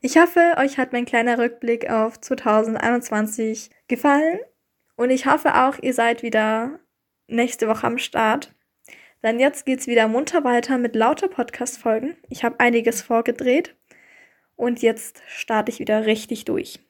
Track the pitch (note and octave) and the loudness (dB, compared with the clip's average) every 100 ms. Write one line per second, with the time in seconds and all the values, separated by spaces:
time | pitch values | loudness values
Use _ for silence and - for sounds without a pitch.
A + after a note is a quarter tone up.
0 | C4 D#4+ E4+ F4 E4+ E4+ C#4 C#4 B3+ A#3+ | 2 4 4 6 4 4 0 0 -4 -2
1 | A#3+ A#3+ A#3 A#3+ A#3+ A#3+ A#3 A#3 - A3+ | -2 0 0 0 0 -2 -4 -4 -2 -2
2 | A3 A3+ - B3+ A#3 G#3+ A3 A3 A3+ A#3+ | -2 -4 -6 -4 2 2 2 0 0 0
3 | A#3+ G#3+ G#3+ G#3+ A3 A3 - _ _ B3 | -2 -2 -2 -2 -4 -4 -12 _ _ 0
4 | D4 C#4+ D#4 F#4 B4+ _ _ _ _ - | 2 4 2 -2 -8 _ _ _ _ -4
5 | A#3+ C4 C#4 - - - C4 C#4 - B3 | 0 2 2 2 2 2 2 0 -4 0
6 | A#3 A#3 A#3 A3 G#3+ A3 A#3+ D#4 _ _ | 0 0 -2 0 0 0 -4 -8 _ _
7 | _ _ _ A#3 A#3+ - A3 A3 A#3+ A#3+ | _ _ _ -2 -2 0 -2 0 0 -2
8 | - - A3 B3 - _ _ _ _ - | -4 0 0 0 -4 _ _ _ _ -20
9 | _ _ A3+ A#3 C4+ C#4 - C4 - A#3 | _ _ -4 2 2 0 -4 -4 0 2
10 | A3 A#3 D4+ E4+ C#4 A#3+ B3 C4 A#3+ A3+ | 2 0 0 0 2 0 0 -2 0 2
11 | A3+ D#4 F#4+ - A#3+ - B3 - A#3 A3 | 2 2 -2 -4 -8 -6 -10 -4 -2 -2
12 | C4 E4+ _ - A#3+ A#3 A#3+ A#3 A3+ A3 | -2 -10 _ -4 -4 2 2 4 0 -2
13 | - A#3 A#3 A#3+ B3+ C4+ F4 _ _ _ | -2 0 0 -2 0 0 0 _ _ _
14 | _ _ _ _ _ - A#3+ A#3 A3+ A3+ | _ _ _ _ _ -6 -4 0 0 0
15 | - - - - - A3 G#3+ A3+ - G#3+ | -10 -18 -18 -14 -4 -2 -2 -6 -2 0
16 | A3 A3 - A3+ - G3 - - | 2 -2 -2 -10 -4 -6 -6 -16